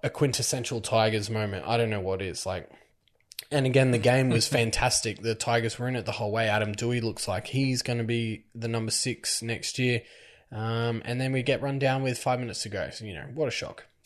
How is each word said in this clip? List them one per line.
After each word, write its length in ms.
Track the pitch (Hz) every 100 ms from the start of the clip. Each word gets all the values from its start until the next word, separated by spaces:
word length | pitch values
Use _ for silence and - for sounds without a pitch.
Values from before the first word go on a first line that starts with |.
a 60 | 120
quintessential 720 | - 139 120 - 131 117 117
Tigers 480 | - 113 110 107 104
moment, 340 | 110 104 95 69
I 120 | 117
don't 120 | 113
know 120 | 104
what 200 | 92 95
is. 240 | 95 - 95
Like, 240 | 92 - - _ _ _ _ _ - -
and 120 | 147 131
again, 260 | 131 131
the 60 | 120
game 320 | 120 131 131
was 180 | 113 -
<laughs> 120 | 131
fantastic. 640 | 113 - 127 - 113 98
The 140 | 113 107
Tigers 420 | - 117 113 -
were 120 | 123
in 80 | 123
it 80 | 113
the 80 |
whole 180 | - 107
way. 160 | 113 110
Adam 260 | 107 104
Doueihi 300 | 101 117 123
looks 240 | 113 - -
like 200 | 92 -
he's 340 | 131 135 123
gonna 240 | - 120 113
be 400 | 117 113 104 - 113
the 140 | 113
number 220 | 113 113
six 500 | - 131 110 - -
next 360 | 113 113 - -
year. 260 | 127 117 - - - - _
Um, 500 | 110 117 117 117 113 -
and 140 | 123
then 100 | 131
we 120 | 131
get 180 | 127 127
run 180 | 139 135
down 240 | 135 135
with 140 | 131 120
five 220 | 135 127
minutes 240 | 120 101
to 60 | 104
go. 200 | 98 71
So, 140 | - 107
you 80 |
know, 140 | 78 139
what 140 | 135 139
a 40 |
shock. 340 | - - - - _